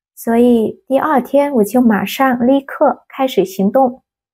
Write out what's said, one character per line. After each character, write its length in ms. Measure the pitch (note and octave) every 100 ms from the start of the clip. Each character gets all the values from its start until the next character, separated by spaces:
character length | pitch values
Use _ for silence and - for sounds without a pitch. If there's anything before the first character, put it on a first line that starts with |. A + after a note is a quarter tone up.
| _ -
所 220 | A#3+ A#3
以 440 | B3 A#3 G#3 - -
第 100 | C4+
二 220 | D#4 C#4
天 340 | - C#4 C#4+ C4
我 80 |
就 180 | G#3 B3
马 240 | A#3+ G3+ G3+
上 420 | - C4+ B3 A#3+
立 140 | C#4
刻 420 | C4+ - C#4+ - _
开 180 | - C4
始 160 | G3+
行 280 | F3+ - G3
动。 320 | C4 C4 B3+ _ _ _